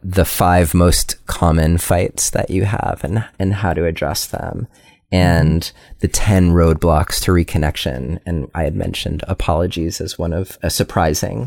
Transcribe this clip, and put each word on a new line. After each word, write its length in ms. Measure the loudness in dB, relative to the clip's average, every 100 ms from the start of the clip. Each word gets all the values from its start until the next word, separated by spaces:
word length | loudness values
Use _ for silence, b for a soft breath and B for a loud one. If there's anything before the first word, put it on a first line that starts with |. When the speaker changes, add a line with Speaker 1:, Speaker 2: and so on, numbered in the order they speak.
Speaker 1:
the 220 | -4 0 0
five 480 | 2 2 4 4
most 520 | 4 4 4 0 -8 -10
common 500 | -2 2 4 4 2
fights 540 | 2 0 0 -2 -4
that 180 | -2 -2
you 160 | 0 0
have 340 | -2 -4 -4 -4
and, 180 | -4 -4 -4
and 140 | -2
how 180 | 0 -2
to 120 | 0 0
address 400 | -2 -4 -4 -6
them, 400 | -8 -8 -8 -10 b b b -2
and 520 | 2 4 4 4 2
Speaker 2:
Mm-hmm. 360 | -2 -12 -20 -4
Speaker 1:
the 80 | -2
ten 420 | 0 4 4 6
roadblocks 720 | 6 4 4 2 2 0 -4
to 100 | 0
reconnection. 880 | 2 2 0 -2 -2 -6 -6 -6 -8 -4
And 240 | -6 -4
I 100 | -4
had 120 | -4 -2
mentioned 480 | -4 -6 -6 -6 -4
apologies 720 | -4 0 0 0 -2 -4 -4
as 180 | -8 -6
one 140 | -4
of, 240 | -4 -6 -6
a 80 | -4
surprising 760 | -2 -2 0 0 0 -4 -6